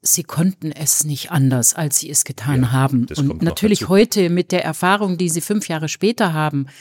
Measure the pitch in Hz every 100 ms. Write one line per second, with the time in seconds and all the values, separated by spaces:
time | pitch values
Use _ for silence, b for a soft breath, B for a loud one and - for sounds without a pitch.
0 | - - - 156 185 - 156 151 147 -
1 | 151 139 - 139 135 127 117 - 147 -
2 | 156 147 - - 143 131 123 131 135 127
3 | 127 - 139 - 165 170 220 208 - 190
4 | 226 208 175 175 170 180 160 156 180 202
5 | 196 175 175 165 - 208 - 156 156 -
6 | 202 233 190 156 151 143 139 B